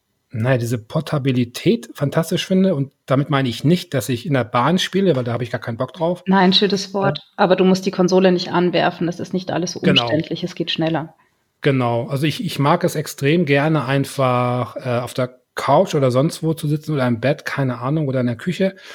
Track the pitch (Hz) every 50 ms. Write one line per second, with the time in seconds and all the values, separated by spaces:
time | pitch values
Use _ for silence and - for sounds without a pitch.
0 | _ _ _ _ _ _ - 107 113 127 135 117 120 113 127 110 107 - - 156
1 | 147 - 156 143 127 139 127 127 120 117 - - - 165 233 233 - - - -
2 | 143 135 - 160 170 - 185 160 - - 185 185 190 190 165 139 139 - _ _
3 | _ - 135 135 147 - 147 135 135 123 110 - - 143 180 175 - - - 131
4 | - - 123 110 - 180 139 127 117 110 - 120 123 147 175 185 - - - 190
5 | 196 180 143 127 120 120 117 113 127 - - 117 - 123 117 110 160 - - -
6 | 160 170 180 175 - 190 190 196 185 185 185 - 208 190 202 190 - - - 202
7 | 196 - 151 - - _ - - 208 180 185 185 185 185 185 185 - 196 - -
8 | 180 180 185 185 190 185 180 175 - - - 180 180 175 175 160 156 175 170 -
9 | 175 160 180 - 170 - - 185 185 - 160 160 175 170 - - - 165 139 131
10 | 120 117 - 151 165 - 165 - 180 170 - - 165 - - - 160 160 165 -
11 | 165 160 - _ _ _ _ _ _ _ _ _ - 147 135 131 123 117 117 117
12 | 120 - 143 135 160 151 - - 226 165 - - 139 147 170 175 - 156 - 156
13 | 147 - - - 139 139 160 180 170 139 143 139 147 160 156 147 - 131 139 139
14 | 135 - - - 131 127 123 123 123 123 123 123 120 - - - - 127 120 120
15 | 123 117 - 139 123 123 - _ _ _ - - - - 139 160 196 185 - 147
16 | 135 127 120 127 143 160 - - 160 160 156 156 - 147 151 151 - - 151 139
17 | 127 123 120 107 165 147 147 - - - - 143 135 127 120 117 123 135 151 165
18 | 151 131 127 131 123 123 117 - - 180 165 - 190 190 190 - - -